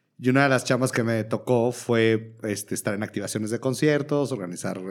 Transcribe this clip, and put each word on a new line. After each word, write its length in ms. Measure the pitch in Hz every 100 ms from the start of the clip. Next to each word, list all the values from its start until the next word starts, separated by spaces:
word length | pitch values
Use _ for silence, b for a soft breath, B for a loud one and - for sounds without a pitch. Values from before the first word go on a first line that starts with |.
| _ -
Y 100 | 120
una 140 | 135
de 80 | 139
las 140 | 131
chambas 280 | - 127 131
que 100 | 131
me 220 | 117 113
tocó 480 | 113 117 - 123 117
fue, 640 | 120 - 117 113 110 113 -
este, 320 | 107 101 -
estar 180 | 98 -
en 100 | 101
activaciones 460 | 107 104 98 110 107
de 100 | 117
conciertos, 680 | 131 123 151 147 143 147 135
organizar, 480 | 123 90 87 95 95 92